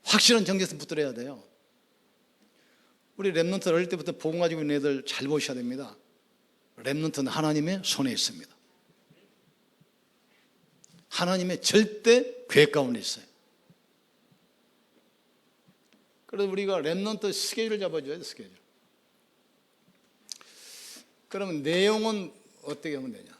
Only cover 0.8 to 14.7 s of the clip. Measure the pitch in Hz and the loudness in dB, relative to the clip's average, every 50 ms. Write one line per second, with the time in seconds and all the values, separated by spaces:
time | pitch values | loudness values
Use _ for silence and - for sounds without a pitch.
0.8 | 139 - 165 151 147 135 120 113 120 139 139 110 - _ _ _ _ _ _ _ | -10 -6 -4 -2 -2 -2 -4 -8 -10 -12 -12 -16 -20 _ _ _ _ _ _ _
1.8 | _ _ _ _ _ _ _ _ _ _ _ _ _ _ _ _ _ _ _ _ | _ _ _ _ _ _ _ _ _ _ _ _ _ _ _ _ _ _ _ _
2.8 | _ _ _ _ _ _ _ - 196 196 170 165 165 175 190 185 - 185 165 170 | _ _ _ _ _ _ _ -2 -2 0 2 2 2 2 0 0 2 2 2 2
3.8 | 180 175 185 165 147 170 - - - 160 160 175 175 165 165 156 151 147 147 143 | 2 0 -4 -4 -4 -6 -8 -4 -4 -2 0 2 0 0 0 0 -2 0 0 0
4.8 | 139 147 139 135 127 - - - 131 139 151 147 139 - 131 127 120 120 127 135 | 0 0 -2 -2 -4 -6 -6 -4 -2 -2 0 -2 -2 -2 -6 -6 -6 -6 -6 -8
5.8 | 139 107 101 - _ _ _ _ _ _ _ _ _ _ _ _ _ _ _ - | -10 -14 -16 -20 _ _ _ _ _ _ _ _ _ _ _ _ _ _ _ -8
6.8 | 117 131 139 156 156 156 - 143 135 123 110 151 156 156 151 151 147 170 190 190 | -6 -4 -2 -2 -2 -2 -2 -2 -4 -2 0 0 2 2 2 2 0 0 -2 -2
7.8 | 185 - - - 139 127 110 98 - - - 123 - - - _ _ _ _ _ | -2 -2 0 0 0 0 0 0 -2 -2 -4 -8 -18 -20 -20 _ _ _ _ _
8.8 | _ _ _ _ _ _ - _ _ _ _ _ _ _ _ _ _ _ _ _ | _ _ _ _ _ _ -20 _ _ _ _ _ _ _ _ _ _ _ _ _
9.8 | _ _ _ _ _ _ _ _ _ _ _ _ _ _ _ _ _ _ _ _ | _ _ _ _ _ _ _ _ _ _ _ _ _ _ _ _ _ _ _ _
10.8 | - _ _ - _ _ - - 175 175 190 185 180 180 175 - - - - 208 | -20 _ _ -20 _ _ -2 -2 0 2 2 0 0 -2 -4 -2 0 4 6 6
11.8 | 220 214 - - - 233 233 254 247 - - - - - - 147 151 143 - 151 | 6 4 -2 0 6 6 6 6 6 0 -8 -14 -10 4 8 8 8 8 6 0
12.8 | 135 127 120 107 98 - - - - - _ _ _ _ _ _ _ _ - _ | 0 0 -2 -4 -4 -8 -8 -8 -12 -20 _ _ _ _ _ _ _ _ -20 _
13.8 | _ _ _ _ _ _ _ _ _ _ _ _ _ _ _ _ _ _ | _ _ _ _ _ _ _ _ _ _ _ _ _ _ _ _ _ _